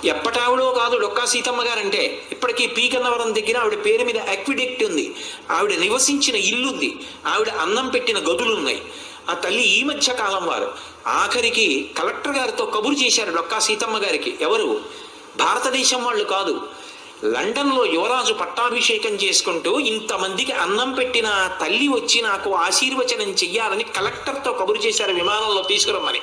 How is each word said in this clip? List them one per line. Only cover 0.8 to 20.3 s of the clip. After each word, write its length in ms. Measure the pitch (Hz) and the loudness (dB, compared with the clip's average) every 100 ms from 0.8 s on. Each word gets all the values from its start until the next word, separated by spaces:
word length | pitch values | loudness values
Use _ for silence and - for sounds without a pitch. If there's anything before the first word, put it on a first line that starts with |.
| 233 247 | 2 2
డొక్కా 280 | 208 202 | 2 0
సీతమ్మ 380 | 240 - 254 240 | 0 0 0 0
గారంటే, 640 | 233 226 202 196 156 - - | 0 0 0 0 0 -4 -10
ఇప్పటికీ 340 | - 247 233 233 | -4 -2 0 -2
పీకన్నవరం 680 | 233 247 254 247 233 226 | 2 0 2 0 0 0
దగ్గర 240 | 220 214 240 | 0 0 0
ఆవిడ 260 | 226 208 | 0 0
పేరు 200 | 208 226 | 2 2
మీద 140 | 247 220 | 2 -2
అక్విడక్ట్ 680 | 196 196 - 269 254 254 | -2 -4 -2 -2 -2 0
ఉంది, 320 | 220 165 - - - - - | 0 0 -4 -6 -12 -12 -2
ఆవిడ 280 | 160 208 180 | 0 2 2
నివసించిన 580 | 185 240 254 277 277 220 | 2 2 2 2 2 2
ఇల్లుంది, 600 | 190 240 262 202 135 - - - 143 | 0 0 -2 -2 -4 -4 -12 -8 -2
ఆవిడ 220 | 180 220 | 0 0
అన్నం 400 | 202 160 220 262 | 0 0 0 0
పెట్టిన 300 | - - 208 | 0 0 0
గదులున్నాయి. 640 | 165 247 233 208 139 110 - - - - - | 0 0 0 0 0 -2 -6 -14 -16 -12 -6
ఆ 40 | |
తల్లి 280 | 170 185 214 | -4 0 2
ఈ 200 | 226 196 | 4 4
మధ్య 320 | 269 285 - | 2 0 0
కాలం 320 | 247 214 190 175 | 0 0 0 0
వారు. 280 | 120 85 - - - - | -2 -2 -6 -14 -10 0
ఆఖరికి 840 | 135 196 240 233 170 208 135 - - | 2 2 2 2 2 2 2 -2 -2
కలెక్టర్ 380 | 175 233 294 277 | -2 -2 -4 -2
గారితో 300 | 254 - 220 | -2 -2 -2
కబురు 280 | 214 214 | 0 0
చేశారు 420 | 294 247 226 202 165 | 2 2 2 0 -2
డొక్కా 220 | 170 214 | -2 -2
సీతమ్మ 380 | 185 214 226 220 | 0 0 0 -2
గారికి. 400 | 196 151 135 - | 0 0 -2 -2
ఎవరు? 400 | 156 220 170 107 - - - - - - | 2 2 2 -2 -4 -16 -18 -18 -16 0
భారతదేశం 680 | 160 220 254 262 262 254 | 2 2 2 2 2 2
వాళ్ళు 200 | 240 220 | 0 0
కాదు. 440 | 208 196 190 127 - - - - - - | 0 0 0 -2 -4 -14 -18 -18 -20 -4
లండన్లో 600 | 113 120 180 240 277 262 220 | -2 0 0 0 2 4 4
యువరాజు 460 | 165 208 254 233 | 2 2 2 2
పట్టాభిషేకం 800 | 220 175 - 240 233 - 214 220 | 0 -2 0 0 2 2 2 0
చేసుకుంటూ, 680 | 202 190 180 202 170 156 240 | 0 2 2 2 -2 0 2
"ఇంతమందికి 720 | 254 214 220 202 190 | 2 -2 -2 -2 -2